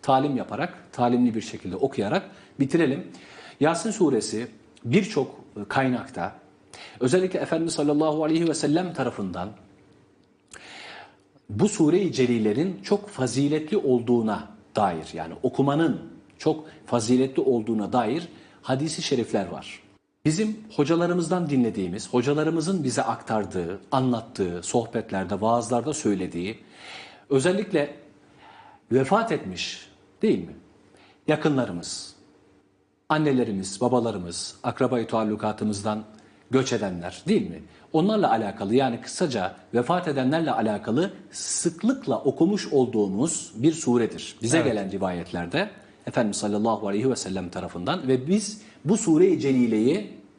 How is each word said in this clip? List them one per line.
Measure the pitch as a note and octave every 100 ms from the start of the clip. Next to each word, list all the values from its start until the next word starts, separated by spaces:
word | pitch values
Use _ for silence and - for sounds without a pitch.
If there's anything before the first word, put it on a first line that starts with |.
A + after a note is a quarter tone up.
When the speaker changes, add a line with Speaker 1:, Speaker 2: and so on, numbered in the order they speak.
Speaker 1:
talim | - C3+ C#3+ B2+
yaparak, | F#2+ G#2+ F3 - -
talimli | - A#2+ B2 B2 A2
bir |
şekilde | - A2 F#2+ F2+
okuyarak | C3 - G2+ E3 - - - -
bitirelim. | C#3 E3 D#3 G#2 - - - - - -
Yasin | D3 F3 A#3
suresi | G3+ E3 A#2+ G#2 G#2+ A#2+ - - - A#2
birçok | D#3 G3 - C3 - - - G2+
kaynakta, | C3+ C3 B2 F#2 F#2+ F2 - - _ _ - - -
özellikle | B2+ F#3 F#3 F3+
Efendimiz | C3 E3 E3
sallallahu | D#3+ D3 D3 D#3 D3+
aleyhi | D#3 E3 E3+
ve |
sellem | D3 D3 D#3 F#3
tarafından | D3+ B2 - G2 F2+ F2+ - - _ _ _ _ _ _ _ _ - - - - - - _ _ _ _
bu | G#2 G3+
sure-i | - D3+ F3+ F3+
celilerin | A#2+ B2 A#2+ G#2+ G#2+ F#3 F3+
çok | - G3+ -
faziletli | - B2+ A#2+ C#3+ D#3 D#3 C#3+
olduğuna | D3 B2 A#2 A#2+ A2 G2 - - - -
dair, | G2+ E2 D#2
yani | E2 D#2+ E2
okumanın | B2+ - C#3 C#3+ E3 A2 - - - _
çok | D#3 D#3 - - -
faziletli | A#2+ A2 B2+ C3+ C3+
olduğuna | C3+ A#2+ A2 A2 G2+
dair | B2 A2+ D3 F3 - - -
hadisi | - C3 D#3 -
şerifler | E3 B2+ A2 A2 F2+
var. | D#2 C#2+ - - _ _ _ D3+
Bizim | D#3+ A3 G#3+ - -
hocalarımızdan | C#3 E3 F3 F3 D#3+ F3+ E3
dinlediğimiz, | C3+ A#2 G2+ F2+ G2 -
hocalarımızın | B2 B2 D3 D#3 E3 D#3 G3
bize | C3+ A2+
aktardığı, | A2+ A2+ - A2 F#2+ F2+ E2+ G2 -
anlattığı, | C3+ B2+ A#2+ - - F#2 F2
sohbetlerde, | - A#2+ A2+ F#2+ - F#2+ F2+ G2
vaazlarda | A2 A#2 A2 A#2+ A#2+
söylediği, | D3 A2+ G2 F2+ E2+ F#2 A2 - - - - - - _
özellikle | C#3 D3+ G3 G3+ D#3 D3 - - _ _ - - - - - _
vefat | B2 C3+ G3+ A3+
etmiş, | D3+ F#2 F2+ - - - - _ _
değil | A3 A2
mi? | E2 - - _ _ _ - _ -
Yakınlarımız, | D3+ D#3+ C#3 A#2 E2+ E2 - - - _ _ _ _ _ _ _ _ _
annelerimiz, | D#3 D3+ B2+ A2+ G2 F#2+ -
babalarımız, | B2 B2 A#2 G#2 F2 F2 - -
akraba-i | A#2+ - B2+ B2 A2
taallukatımızdan | A2+ G#2+ G#2+ G#2+ G#2+ G#2+ G2+ G#2+ G#2+ G#2+ - - - _
göç | C3 B2+
edenler, | A#2 G2+ F2 F2 - D3+
değil | G#3 F2+
mi? | E2 - - -
Onlarla | D#3+ F#3 G#3+ D3+
alakalı, | A2+ G#2+ F#2+ G2 A#2+
yani | C3+ A#2
kısaca | - - F3 A#2+ F#2 - -
vefat | A#2 B2 F3+ F3
edenlerle | C3+ C3 D#3+ D#3
alakalı | A2 A2 G#2 - A#2 F#3+ - -
sıklıkla | - - - F3 E3+ A3 C4+ - A#2+
okumuş | C#3 - E3+ G#3 -
olduğumuz | C#3+ A#2+ A2+ G2+ F#2+ D#3+ - - A2
bir | C#3
suredir. | D#3+ - A#2+ A2 - - -
Bize | A2+ D#3+
Speaker 2:
Evet. | D3
Speaker 1:
gelen | G#2+ F#2+
rivayetlerde | F#2+ F#2+ F2 E2 F2+ F2 C#3+ G#3 - - - -
Efendimiz | C3+ A2 G2
sallallahu | G#2 G#2 A2+ G#2 G#2
aleyhi | G2+ C3
ve | A2+
sellem | F#2+ F#2 F2
tarafından | F#2 F2+ F2 F#2 F3 C3
ve | C3 C3
biz | G3+ G#3 - - - C3+
bu | A3
sure-i | - D#3 F#3 D3+
celileyi | C3+ C3 A#2+ A2 A#2 F#3 G#3 - -